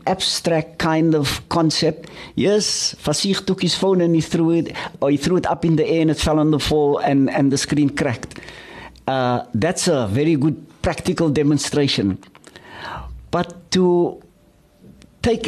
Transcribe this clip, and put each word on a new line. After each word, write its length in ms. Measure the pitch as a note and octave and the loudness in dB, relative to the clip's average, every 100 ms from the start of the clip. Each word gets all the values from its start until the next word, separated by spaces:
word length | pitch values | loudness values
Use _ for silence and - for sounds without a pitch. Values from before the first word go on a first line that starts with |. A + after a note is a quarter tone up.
| - | -6
abstract 720 | F#3 G3 - E3+ D#3+ D#3 - | -2 -2 -2 0 0 -2 -4
kind 380 | E3 D#3+ E3 D#3 | -2 2 2 2
of 320 | C#3 - - | 0 -4 -4
concept. 600 | E3+ D#3+ - D#3 - - - - - | 0 2 2 -2 -2 -12 -18 -8 -2
Yes, 600 | D#3+ G#3 - - - - | 2 2 0 -2 -4 -4
Fasig 500 | - D3+ G3 F#3+ - | -4 -2 -2 -2 -2
took 160 | F#3 | -2
his 140 | F3 - | -2 0
phone 260 | F#3+ F3+ | 2 2
and 120 | E3+ | 4
he 80 | E3 | 2
threw 300 | D#3 E3+ E3 | 0 0 2
it, 240 | E3+ - - - - | 2 -2 -8 -12 -2
or 80 | C#3 | 0
he 80 | C#3+ | 0
threw 200 | D#3+ F3+ | 2 0
it 80 | - | 0
up 180 | E3 | -2
in 120 | E3+ D#3 | 2 2
the 120 | D3+ | 2
air 140 | E3 | 2
and 100 | D#3+ | 2
it 60 | C#3+ | 0
fell 220 | E3 D#3 | 0 2
on 120 | D3+ | 2
the 80 | D3 | 2
floor 420 | - D3+ D3 C#3+ | 2 2 2 2
and, 260 | C#3+ C#3 C3+ | 2 2 2
and 220 | D3+ C#3 | 2 2
the 60 | C#3 | 0
screen 320 | - D3 C#3 | 0 0 0
cracked. 500 | - C#3+ A#2 - - - - - - - - - | 0 -2 -4 -10 -16 -18 -20 -20 -20 -20 -10 -4
Uh, 380 | C3 B2 B2 - | 0 0 0 -2
that's 340 | G#2+ D#3+ F3+ F#3 | -2 0 0 0
a 200 | C#3+ G#2+ | 0 0
very 280 | A2+ D#3 D3+ | 0 2 2
good 220 | D#3 C3 - - | 2 -2 -10 -6
practical 480 | - - - E3+ E3 | -6 -2 -4 0 0
demonstration. 880 | C#3 D3 D3 - D3 C#3 - G2+ F#2 - - - - - - - - - - - | 2 2 2 0 0 0 2 0 -2 -10 -20 -20 -20 -20 -16 -14 -12 -14 -16 -6
But 400 | E3+ F3 - - | -4 -4 -10 -4
to 500 | F#3 F3+ F3 E3 - - _ _ _ _ _ - - - _ | 2 4 4 2 -4 -18 _ _ _ _ _ -20 -20 -20 _
take 260 | A#3+ A3+ | -2 -2